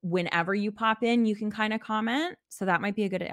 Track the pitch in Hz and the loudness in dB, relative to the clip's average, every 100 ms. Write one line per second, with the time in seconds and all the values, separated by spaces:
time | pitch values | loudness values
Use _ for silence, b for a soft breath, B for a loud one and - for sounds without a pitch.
0 | 175 180 175 170 170 202 208 208 226 220 | -2 0 2 0 0 0 -2 0 0 2
1 | 233 240 226 208 214 208 214 220 - 220 | 2 4 4 0 -4 -2 -2 -2 -2 -2
2 | 226 262 339 - _ - 190 170 196 202 | 0 0 -2 -6 _ -4 0 2 0 0
3 | 196 180 175 | 0 -2 -4